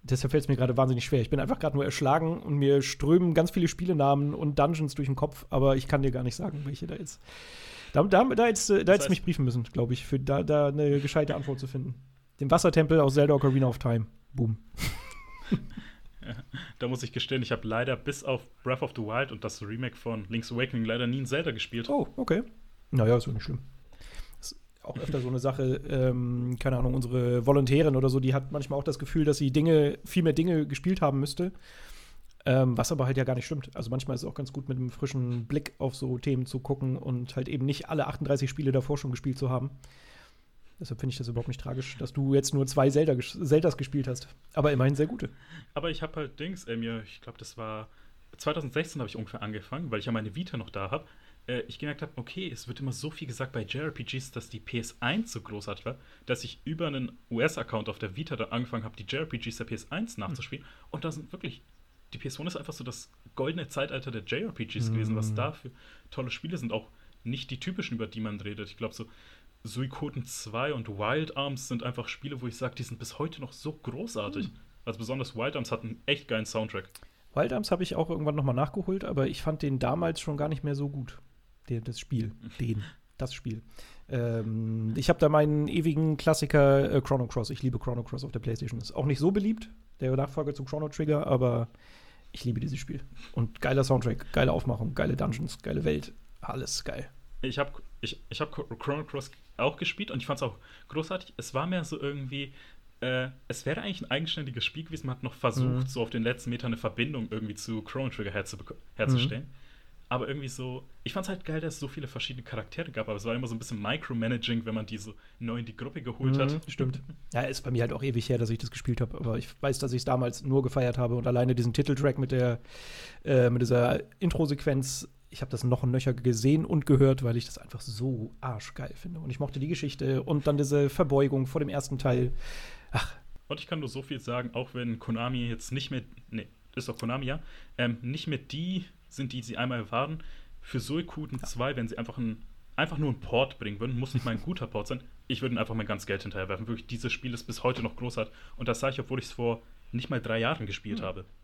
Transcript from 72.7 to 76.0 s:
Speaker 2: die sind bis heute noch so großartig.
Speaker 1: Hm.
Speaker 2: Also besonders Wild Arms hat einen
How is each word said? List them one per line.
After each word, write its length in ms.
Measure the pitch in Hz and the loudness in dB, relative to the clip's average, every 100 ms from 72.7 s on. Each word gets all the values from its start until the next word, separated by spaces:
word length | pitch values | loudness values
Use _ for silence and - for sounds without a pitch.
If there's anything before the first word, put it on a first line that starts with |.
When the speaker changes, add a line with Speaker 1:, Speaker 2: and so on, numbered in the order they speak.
| - | -6
Speaker 2:
die 80 | |
sind 160 | 123 117 | -10 -8
bis 180 | 113 - | -12 -6
heute 240 | 156 - | -6 -6
noch 100 | 131 | -12
so 220 | - 165 | -10 -10
großartig. 720 | 151 - 120 226 110 104 98 - | -8 -10 -8 -6 -4 -4 -4 -6
Speaker 1:
Hm. 80 | - - - - | -8 -20 -12 -8
Speaker 2:
Also 140 | 104 | -6
besonders 360 | 113 131 127 110 | -4 -4 -4 -2
Wild 200 | 127 147 | -2 -2
Arms 160 | 123 | -4
hat 100 | 113 | -4
einen 220 | 113 113 | -6 -6